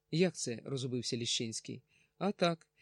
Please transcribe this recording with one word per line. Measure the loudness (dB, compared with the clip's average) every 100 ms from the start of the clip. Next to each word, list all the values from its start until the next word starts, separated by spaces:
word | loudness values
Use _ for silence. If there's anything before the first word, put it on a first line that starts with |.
| _
«Як | 2 2 2
це?» — | -4 -4 -4
розгубився | -4 -2 -2 -2 -2
Ліщинський. | 0 0 -2 -4 -8 -10 -14 _ _ -4
«А | -2
так», — | 2 2 2 _ _